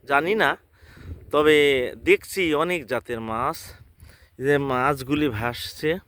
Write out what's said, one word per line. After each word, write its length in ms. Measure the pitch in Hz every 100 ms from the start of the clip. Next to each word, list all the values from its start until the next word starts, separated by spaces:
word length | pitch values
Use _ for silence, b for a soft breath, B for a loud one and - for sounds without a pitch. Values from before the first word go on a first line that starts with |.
| -
জানি 260 | 143 160
না, 160 | 220 147 170 _ B B B B B -
তবে 260 | 143 151 151 143 135 123 113
দেখছি 380 | 123 190 - - 170
অনেক 260 | 147 165 180 117
জাতের 340 | 123 - 120
মাছ। 380 | 113 113 135 160 - - - _ b b b -
যে 160 | 131 143 139
মাছগুলি 580 | 127 131 143 127 151 151
ভাসছে 640 | 107 117 120 - - 156 180